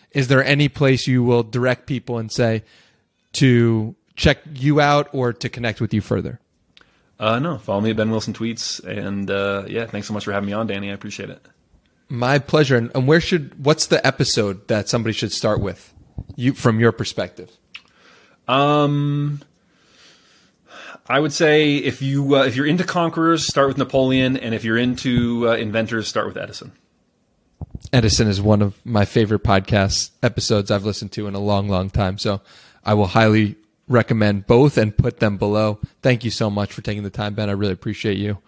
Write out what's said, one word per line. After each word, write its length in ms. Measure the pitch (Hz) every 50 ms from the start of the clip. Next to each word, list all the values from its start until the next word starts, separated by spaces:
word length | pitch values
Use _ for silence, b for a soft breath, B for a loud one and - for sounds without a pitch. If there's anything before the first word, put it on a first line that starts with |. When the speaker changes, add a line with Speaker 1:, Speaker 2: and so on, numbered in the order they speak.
| b b
Speaker 1:
Is 160 | - 139 135
there 180 | 120 139 131 135
any 240 | - 143 143 147 139
place 380 | - - 147 135 135 123 -
you 160 | 135 127 127 120
will 220 | 120 120 120 117
direct 420 | 110 107 123 123 127 123 - _
people 320 | - 143 117 - - 120 117
and 140 | 113 107 -
say 320 | - 120 113 113 110 b b b b b b b b b b _ _ _ _ -
to 600 | - 139 131 123 120 117 117 113 110 107 113 - - _ _ _
check 220 | - - 151 135 - - 156 151
you 280 | 127 131 147 147 151
out 280 | 147 143 147 143 143 - -
or 200 | 135 127 120 113
to 160 | - - 113
connect 320 | - 123 120 113 104 -
with 140 | 120 107 -
you 60 | 107
further? 400 | 98 - 110 98 - - 123 - _ _ _ _ _ _ _ b b b b b b b b -
Speaker 2:
Uh, 180 | 107 110 113 123
no, 200 | 147 170 156 113
follow 220 | - - 98 101
me 100 | 107 113
at 60 | 110
Ben 140 | 107 107 110
Wilson 240 | 110 110 - 113 98
Tweets. 480 | - 113 117 113 - - - - - -
And, 460 | - - 104 101 98 101 101 98 95
uh, 320 | 98 98 98 101 98 98 98 -
yeah, 180 | 104 113 117
thanks 220 | 110 - 104 101 -
so 60 | 107
much 100 | 104 -
for 80 | 104 98
having 160 | 101 101 101
me 40 | 101
on, 140 | 107 113
Danny. 240 | 104 98 101 101 101
I 40 | 101
appreciate 360 | 98 - 104 - - 95 -
it. 160 | - - _ _ _ _ _ _ _ _ _ _ _ _ _ -
Speaker 1:
My 320 | 127 120 123 127 143 143
pleasure. 360 | 131 - - 151 151 127 135
And, 140 | 120 117 120 -
and 100 | 135 127
where 140 | 131 160 170
should, 440 | - - 190 170 139 131 - - 135
what's 220 | 143 156 - -
the 180 | - 170 - -
episode 640 | 135 - - 143 - - 120 104 101 95 92 -
that 220 | - 117 107 101 -
somebody 240 | - 117 110 110 104
should 180 | - 113 101
start 300 | - - - 113 104 85
with, 340 | 98 95 87 - - - _ - - _ _ - - - -
you, 180 | - 120 127 123
from 260 | - - 123 110 110
your 100 | 117 117
perspective? 640 | 110 - 110 - - - 95 92 - - 90 - _ _ _ _ - b b b b b b b b b b b b b _ -
Speaker 2:
Um, 920 | 127 135 143 147 147 147 147 143 147 143 143 143 143 143 147 147 147 143 - - _ b b b b b b b b b b b b b b b b b b b b _ B B B B B B B B _ - 127
I 60 | 139
would 160 | 151 147 143
say 420 | - 170 151 151 156 151 147 143
if 240 | 143 - 139 - -
you, 360 | 139 135 139 139 139 139 139
uh, 80 | 135 131
if 120 | 131 113
you're 80 | 131 147
into 200 | 151 156 180 -
conquerors, 600 | - - 180 170 165 160 165 160 165 165 156 147
start 220 | - - 147 139 139
with 80 | 131
Napoleon, 640 | 135 127 - - 135 131 131 131 131 131 131 131 131
and 160 | - 117 113
if 100 | 107 110
you're 140 | 113 113 117
into, 680 | 123 123 123 123 - 131 123 120 120 120 120 117 120
uh, 100 | 113 117
inventors, 520 | 113 113 107 104 113 113 110 117 113 104 -
start 180 | - 110 101
with 120 | 101 - 95
Edison. 340 | 92 104 - - - - - _ _ _ _ _ _ _ _ _ _ _ _ _ _ _ _ _ - - - - - - -
Speaker 1:
Edison 360 | 127 113 107 - - 117 107
is 120 | 98 98
one 220 | 101 107 107 101 104
of 120 | 101 - - -
my 180 | 120 117 104 101
favorite 400 | - - - 110 101 107 101 -
podcast 680 | - 101 95 95 - - 104 98 98 - - - - _ _ -
episodes 480 | 120 - - - - 117 104 98 -
I've 160 | 107 101 98
listened 260 | 107 98 - 107 98 -
to 140 | - 104
in 80 | 104 98
a 40 | 98
long, 300 | 101 104 104 98 101 101
long 220 | 98 92 92 95
time, 260 | - 120 104 92 92
so 240 | 104 - 113 101 95 b b b b b b b b b
I 120 | 104 107
will 140 | 104 101 87
highly 480 | - 113 113 110 107 110 107 101 107 - _ _ _ _ _ -
recommend 580 | 127 117 107 - 120 110 107 104 101 101 98
both 320 | - 120 120 143 147 - -
and 180 | 107 107 -
put 240 | - - 98 - -
them 160 | 113 107 101
below. 440 | 92 101 101 104 107 107 107 104 - B B B _
Thank 240 | - 135 123 110 120
you 60 | 113
so 180 | - - 117 107
much 240 | 101 101 101 - -
for 80 | -
taking 220 | - - 104 104 101
the 80 | 98
time, 240 | - - 107 104 104
Ben. 160 | 104 107 101
I 20 | 101
really 220 | 98 104 101 92
appreciate 420 | - - 117 101 - - 113 98
you. 220 | 98 101 104 104 98 b